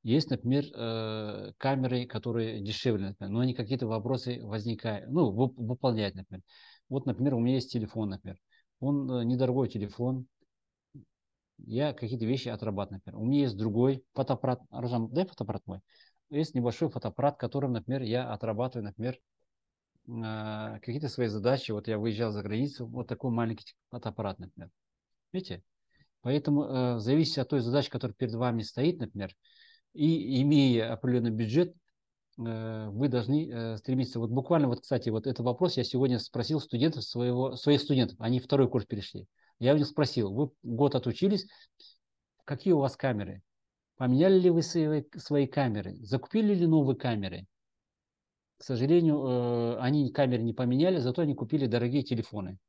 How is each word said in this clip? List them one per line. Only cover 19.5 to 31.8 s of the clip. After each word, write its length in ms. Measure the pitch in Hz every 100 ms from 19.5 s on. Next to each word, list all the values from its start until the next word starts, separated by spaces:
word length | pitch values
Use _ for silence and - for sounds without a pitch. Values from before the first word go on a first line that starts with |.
| _ _ _ _ _ -
э, 720 | 117 113 110 107 107 110 107
какие-то 280 | - 127 147
свои 200 | - 117
задачи. 440 | 104 110 135 -
Вот 160 | 104 107
я 100 | 107
выезжал 320 | 113 104 117
за 120 | 104
границу, 440 | 101 107 143 - 117
вот 220 | 120 120
такой 220 | 120 127
маленький 440 | 117 117 110 - _ _
фотоаппарат, 480 | 123 113 101 101 95
например. 320 | 90 - - _ _ _ _ _ _
Видите? 300 | 185 185 185 _ _ _ _ _ _
Поэтому, 440 | 123 147 147 143
э, 300 | - 127 123 117
в 40 |
зависимости 400 | 107 147 151 -
от 80 | 127
той 120 | 143
задачи, 280 | 120 139 -
которая 260 | 117 123
перед 200 | - 123
вами 260 | 113 123 117
стоит, 360 | 107 - 151 175
например, 360 | 113 98 95 _ _ _ - _ _
и 500 | - 151 165 101 131
имея 500 | 143 147 135 117 113
определённый 380 | 117 127 123 117
бюджет, 420 | 110 110 135 175 -